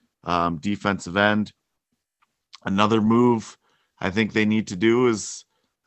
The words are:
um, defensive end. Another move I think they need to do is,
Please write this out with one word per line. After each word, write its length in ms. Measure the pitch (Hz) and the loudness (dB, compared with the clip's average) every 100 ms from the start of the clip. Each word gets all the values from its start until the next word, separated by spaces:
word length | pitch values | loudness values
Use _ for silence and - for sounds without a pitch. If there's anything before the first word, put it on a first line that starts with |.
| _ _ | _ _
um, 340 | 85 87 85 80 | -4 -2 -2 -4
defensive 580 | 101 98 101 95 87 98 | -6 -4 -4 -4 -4 0
end. 380 | 104 107 101 _ _ _ _ _ _ _ _ _ _ - 98 | 2 0 -4 _ _ _ _ _ _ _ _ _ _ -14 -4
Another 340 | 95 107 113 | 0 2 2
move 560 | 107 117 123 113 - - _ _ _ - | 4 4 4 2 -4 -20 _ _ _ -8
I 120 | 95 | -4
think 220 | 101 107 | -2 -2
they 120 | 110 | 0
need 220 | 107 107 - | 0 0 -4
to 80 | 90 | 0
do 320 | 113 120 123 | 2 2 2
is, 360 | 107 - - _ _ _ _ | 0 -8 -16 _ _ _ _